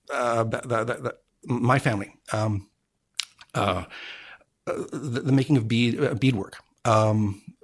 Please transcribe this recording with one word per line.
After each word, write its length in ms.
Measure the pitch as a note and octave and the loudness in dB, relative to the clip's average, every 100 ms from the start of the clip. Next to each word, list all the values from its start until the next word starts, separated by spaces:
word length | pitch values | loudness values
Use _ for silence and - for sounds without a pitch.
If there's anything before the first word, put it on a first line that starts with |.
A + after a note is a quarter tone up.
| - | -8
uh, 320 | C#3 A#2+ A#2 | -2 0 2
the, 140 | A2+ - | 0 -4
the, 260 | C3 A2+ | -2 -2
the, 100 | A#2 A#2 | -2 -4
the, 200 | B2 - _ _ - | -8 -10 _ _ -4
my 320 | A#2+ A#2+ C3+ | 0 2 2
family, 380 | C3 G2+ - _ - | 0 -2 -6 _ -6
um, 380 | A2 A2 G2+ - _ _ _ _ - - - - | -2 -2 -2 -6 _ _ _ _ -10 -10 -14 -8
uh, 300 | - G#2 F2+ F2 - - - - - _ _ - | -2 -2 -2 -6 -14 -16 -18 -20 -20 _ _ -8
uh, 80 | - - | -6 -8
the, 280 | D3+ A#2+ A#2+ C#3 | -8 -6 -4 2
the 60 | |
making 240 | C3+ C3 C3+ | 2 4 2
of 100 | A2 | 4
bead, 340 | A#2 A#2+ C3 | 2 2 2
uh, 120 | C#3+ | -2
beadwork, 440 | G#2+ C3 G#2+ - - - _ B2 | 2 2 2 -4 -12 -20 _ 2
um, 560 | A2 A2 G#2+ G#2 G2 - - | 4 4 2 0 -2 -12 -20